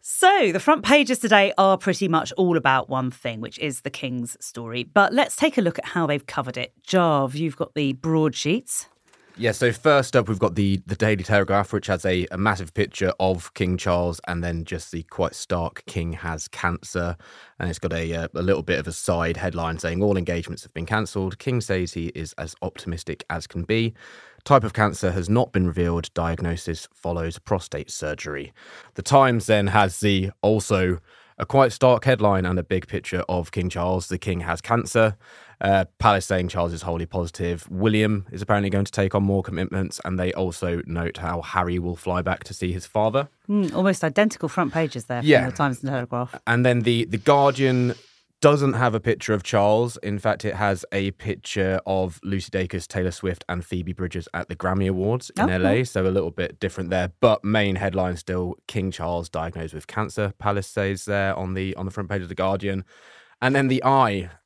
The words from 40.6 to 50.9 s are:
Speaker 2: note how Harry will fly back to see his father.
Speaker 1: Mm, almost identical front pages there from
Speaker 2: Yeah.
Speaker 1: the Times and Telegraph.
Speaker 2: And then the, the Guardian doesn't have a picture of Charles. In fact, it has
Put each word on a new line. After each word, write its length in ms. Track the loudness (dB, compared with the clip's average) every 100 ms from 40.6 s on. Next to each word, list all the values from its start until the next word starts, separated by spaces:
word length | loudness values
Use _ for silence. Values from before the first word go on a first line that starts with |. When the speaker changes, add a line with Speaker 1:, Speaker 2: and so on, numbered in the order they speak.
| -4 -4 -4
Speaker 2:
note 320 | -6 -6 -6
how 240 | -6 -6
Harry 360 | -4 -2 -2 -2
will 180 | -4 -6
fly 260 | -4 -2
back 220 | -2 -4
to 100 | -8
see 180 | -6 -4
his 140 | -4 -4
father. 420 | 0 0 0 -4 _ -2
Speaker 1:
Mm, 280 | 0 0
almost 280 | 0 0 0
identical 460 | 0 2 0 0 -4
front 240 | -2 -2
pages 320 | -2 -2 -4
there 160 | -6 -2
from 80 | 6
Speaker 2:
Yeah. 160 | 6
Speaker 1:
the 80 | 4
Times 300 | -2 -2 -2
and 80 | -4
Telegraph. 440 | -4 -4 -6 -6 -8 0
Speaker 2:
And 180 | 4
then 160 | 4 4
the, 240 | 2 0
the 140 | 0 0
Guardian 720 | 4 6 6 4 2 4 0 -2 _ _ _ _
doesn't 320 | 6 6 2
have 220 | 2 0
a 60 | 0
picture 340 | 0 -2 0
of 80 | -2
Charles. 560 | 2 2 4 4 2 -4
In 200 | -6 -2
fact, 280 | -2 -2 -4
it 80 |
has 320 | 0 0 0 -2